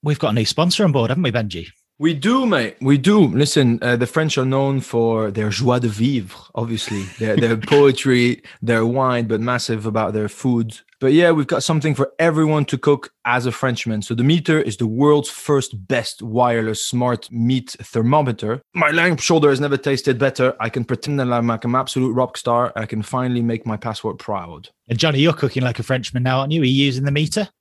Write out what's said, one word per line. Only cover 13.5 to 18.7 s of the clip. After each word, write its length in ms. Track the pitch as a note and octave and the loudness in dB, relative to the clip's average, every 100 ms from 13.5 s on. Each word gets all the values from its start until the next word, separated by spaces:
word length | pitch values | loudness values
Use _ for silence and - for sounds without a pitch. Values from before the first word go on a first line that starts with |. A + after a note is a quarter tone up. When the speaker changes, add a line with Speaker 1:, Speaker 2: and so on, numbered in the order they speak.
Speaker 2:
Frenchman. 480 | A2+ C3+ A#2 - G#2+ | -2 -2 -2 -4 -6
So 120 | G#2 | -4
the 120 | A#2 B2+ | 0 2
Meter 340 | E3+ D3+ D#3 | 2 2 0
is 160 | B2+ G#2+ | 0 -2
the 100 | A#2 | -4
world's 440 | A2+ D3 D3 D3 | 2 4 4 0
first 580 | - - C#3+ C3 G#2+ F#2+ | -10 -2 -2 -2 -10 -4
best 340 | B2+ A2+ - | -4 -4 -10
wireless 640 | A2 A2+ B2 A#2 A2 A2 - | -6 0 2 2 -2 -4 -4
smart 460 | B2 B2 A#2 - | -2 0 -2 -6
meat 460 | A#2+ A#2 C3 B2 - | -2 0 0 -4 -16
thermometer. 800 | - - A2+ D3 C#3 G#2+ G#2+ A#2+ _ | -6 -2 2 2 2 -2 -6 -8 _